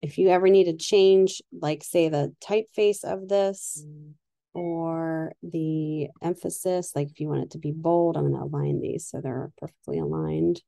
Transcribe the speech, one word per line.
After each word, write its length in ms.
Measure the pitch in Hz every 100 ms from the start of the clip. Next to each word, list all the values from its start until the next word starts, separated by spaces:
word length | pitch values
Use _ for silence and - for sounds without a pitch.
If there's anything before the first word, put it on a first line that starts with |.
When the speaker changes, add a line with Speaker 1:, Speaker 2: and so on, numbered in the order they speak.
Speaker 1:
if 160 | 147 -
you 100 | 185
ever 200 | 180 190
need 160 | 196
to 120 | 180 165
change, 640 | - 208 190 190 190 - _
like, 300 | - 156 151
say, 260 | - 175 160
the 260 | 151 143 -
typeface 640 | - 208 220 - 208 202
of 240 | - 190 190
this 560 | 196 196 196 - -
Speaker 2:
Mm. 300 | 151 151 151 147 _ _ _
Speaker 1:
or 760 | 165 175 165 165 165 165 160 160 -
the 680 | 175 165 160 156 151 156 147 -
emphasis, 720 | 170 180 - - 185 180 175
like, 160 | - 143
if 100 | 151
you 80 | 151
want 140 | 143
it 80 | -
to 60 | 160
be 140 | 151
bold, 440 | 156 160 170 170 160
I'm 140 | 143
gonna 140 | 135
align 360 | 143 147 143 143
these 280 | - - -
so 120 | -
they're 320 | 135 127 151 _
perfectly 400 | 156 _ - 165
aligned. 640 | 151 160 156 156 170 175